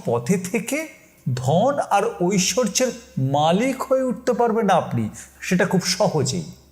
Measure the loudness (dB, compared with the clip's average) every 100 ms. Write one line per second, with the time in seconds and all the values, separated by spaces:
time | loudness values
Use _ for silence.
0 | -2 -2 0 -2 0 -4 -4 -6 -6 -14
1 | -20 _ -6 -4 0 2 2 0 0 2
2 | 0 0 0 2 2 0 0 0 -2 -2
3 | -10 -4 0 2 2 2 0 -2 0 0
4 | 0 -2 -2 0 2 2 2 2 2 -2
5 | -4 -6 -20 -12 -2 0 2 0 0 0
6 | 0 2 -2 -4 -8 -14 _